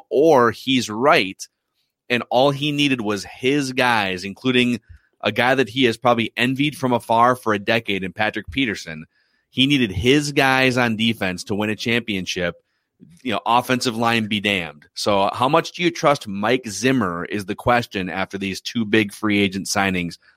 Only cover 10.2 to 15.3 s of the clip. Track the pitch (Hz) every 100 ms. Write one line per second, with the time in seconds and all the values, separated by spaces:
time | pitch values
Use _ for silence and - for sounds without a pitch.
10.2 | 147 143 135 131 131 123 120 107 113 107
11.2 | 95 90 - 101 107 104 120 117 110 98
12.2 | 92 - 87 87 _ _ _ _ - -
13.2 | 127 - - 117 123 123 123 113 117 117
14.2 | 110 107 104 98 82 73 _ - - 101
15.2 | 98